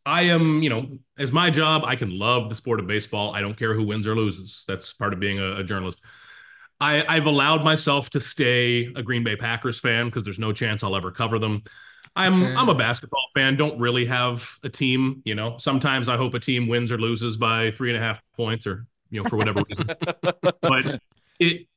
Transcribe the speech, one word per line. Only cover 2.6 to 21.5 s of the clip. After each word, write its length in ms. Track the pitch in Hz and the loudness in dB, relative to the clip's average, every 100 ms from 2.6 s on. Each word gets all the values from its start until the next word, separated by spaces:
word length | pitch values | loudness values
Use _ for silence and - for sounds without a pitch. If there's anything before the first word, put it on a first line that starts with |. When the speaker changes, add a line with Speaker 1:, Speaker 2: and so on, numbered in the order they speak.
| 127 110 | -4 -4
Speaker 1:
of 80 | 92 | 0
baseball. 480 | 104 - 107 104 | -4 -2 -4 -4
I 60 | 101 | -2
don't 160 | 101 110 | -6 -4
care 180 | 113 | -2
who 100 | 110 | 0
wins 220 | 104 107 107 | 0 -2 -2
or 80 | |
loses. 500 | 110 107 90 95 - - | 0 0 -2 -10 -12 -8
That's 240 | 95 - | -8 -8
part 200 | - 101 | -6 -4
of 60 | 92 | -2
being 220 | 101 98 | -2 -2
a, 160 | 95 98 | -4 -4
a 80 | |
journalist. 360 | 95 98 92 - - - - - - - - _ | -4 -4 -4 -8 -18 -20 -20 -20 -20 -20 -20 _
I, 260 | 143 147 151 | 2 2 2
I've 180 | 160 151 | 2 4
allowed 380 | 143 143 160 | 4 4 4
myself 460 | 151 156 - 143 131 | 4 2 2 0 0
to 100 | 143 | -4
stay 680 | - - 127 123 120 123 117 | -4 0 2 4 2 0 -2
a 80 | 127 | -6
Green 220 | 113 120 | -4 -2
Bay 100 | 117 104 | -2 -2
Packers 440 | 117 117 127 117 | -4 -4 -4 -2
fan 300 | 127 113 120 | 0 0 0
'cause 120 | 120 | -4
there's 160 | 104 95 | -6 -4
no 140 | 110 | -4
chance 320 | 104 113 107 | -2 -2 -2
I'll 100 | 107 95 | -2 -2
ever 140 | 90 | -4
cover 280 | - 113 113 | -4 -2 0
them. 240 | 107 107 110 - - - - - | 0 -2 -6 -20 -20 -20 -10 0
I'm, 260 | 185 185 | 4 4
Speaker 2:
Okay. 120 | 180 | 4
Speaker 1:
I'm 140 | 127 226 | 2 2
a 60 | |
basketball 520 | 147 113 123 - - - | 4 2 -2 -6 -8 -2
fan. 220 | 139 135 135 | 2 2 2
Don't 220 | 151 120 | 0 0
really 260 | 120 123 120 | 0 0 0
have 420 | 127 123 120 - - | 0 0 -2 -10 -12
a 60 | 135 | -12
team, 540 | - 131 127 131 131 | -2 0 2 0 -2
you 100 | - | -6
know. 240 | 107 113 117 | -4 -6 -4
Sometimes 500 | - 135 143 131 120 | -2 0 0 0 0
I 80 | 120 | 0
hope 180 | 127 | 0
a 60 | 123 | -2
team 280 | - 123 117 | -2 0 0
wins 220 | 120 120 | 0 0
or 60 | 117 | 0
loses 380 | 113 113 117 113 | 0 -2 -4 -2
by 340 | 113 113 113 | 0 2 0
three 200 | 110 127 | -2 -2
and 40 | 117 | -2
a 40 | 113 | -2
half 160 | 107 _ - | -4 _ -6
points 300 | 113 113 104 | -4 -2 -4
or, 200 | 98 120 _ _ | -8 -10 _ _
you 120 | 110 | -6
know, 60 | 113 | -2
for 80 | 110 | 0
whatever 260 | 107 101 - | 2 0 -2
reason. 200 | - 120 | -2 -4
Speaker 3:
<laughs> 60 | 160 170 - 175 175 180 - | -4 -6 -2 -2 0 0 0
Speaker 1:
But 380 | 170 131 147 135 - _ _ _ | 2 4 2 -4 -10 _ _ _
it, 280 | 170 | 2